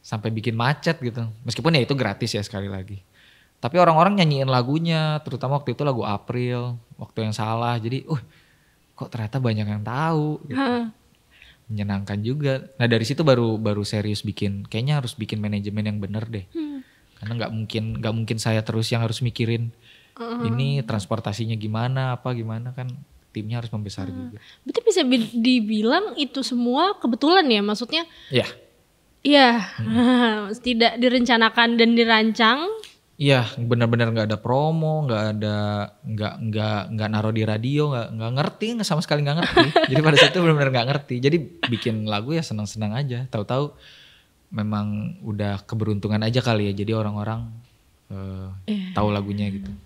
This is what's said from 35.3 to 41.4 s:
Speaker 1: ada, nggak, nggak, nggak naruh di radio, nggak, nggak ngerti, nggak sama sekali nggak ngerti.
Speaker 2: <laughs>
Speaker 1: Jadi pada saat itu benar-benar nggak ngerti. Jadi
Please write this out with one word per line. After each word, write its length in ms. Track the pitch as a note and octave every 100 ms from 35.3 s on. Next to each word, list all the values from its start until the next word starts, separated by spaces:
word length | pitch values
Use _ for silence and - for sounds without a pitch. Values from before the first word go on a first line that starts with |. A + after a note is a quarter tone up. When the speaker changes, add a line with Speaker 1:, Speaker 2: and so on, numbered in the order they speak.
Speaker 1:
ada, 240 | G#2+ G#2+ G#2 G#2 G#2 G2+ _
nggak, 340 | - A2 G#2 -
nggak, 360 | A2+ G#2+ G#2+ G#2 F#2
nggak 180 | A2 G#2+
naruh 220 | G#2+ G#2+
di 120 | A2
radio, 400 | A2 G#2+ A#2+ C#3+ D3+
nggak, 200 | B2+ A2+
nggak 220 | A2+ A2
ngerti, 320 | B2+ F3+ - G#3+
nggak 160 | A#3 G3+
sama 100 | D3+
sekali 220 | C#3+ D3
nggak 160 | C#3+ D3+
ngerti. 240 | C#4 - D3+ E4+
Speaker 2:
<laughs> 80 | D#4
Speaker 1:
Jadi 120 | C3
pada 140 | D#3 C#3+
saat 120 | -
itu 100 | F#3
benar-benar 300 | E3 D3+ C#3
nggak 160 | B2+ A#2
ngerti. 260 | C#3+ - B2
Jadi 160 | C3+ E3